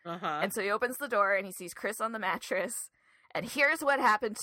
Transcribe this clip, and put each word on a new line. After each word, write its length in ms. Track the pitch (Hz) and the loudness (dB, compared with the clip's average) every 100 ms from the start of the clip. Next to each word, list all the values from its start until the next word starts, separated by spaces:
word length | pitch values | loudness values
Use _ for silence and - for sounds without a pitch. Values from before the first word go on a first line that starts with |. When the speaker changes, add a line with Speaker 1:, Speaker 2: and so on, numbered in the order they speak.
| 170 | -10
Speaker 1:
Uh-huh. 340 | 170 170 151 | -6 -4 -2
Speaker 2:
And 120 | 190 | -2
so 80 | 220 | -2
he 80 | 196 | 0
opens 280 | 214 247 254 | 0 0 -2
the 100 | 285 | -2
door 260 | 214 196 196 | 2 4 2
and 100 | 196 | 0
he 80 | |
sees 200 | - 180 | -8 -12
Chris 280 | - 202 220 | -6 -4 -2
on 100 | 220 | -4
the 80 | 226 | -2
mattress. 540 | 185 170 - 185 185 - - _ _ _ _ | -2 -2 -2 -2 -2 -6 -12 _ _ _ _
And 120 | - 233 | -8 -4
here's 320 | 285 285 320 | 2 4 4
what 180 | 285 269 | 2 4
happened 380 | 247 214 220 214 | 4 4 0 -4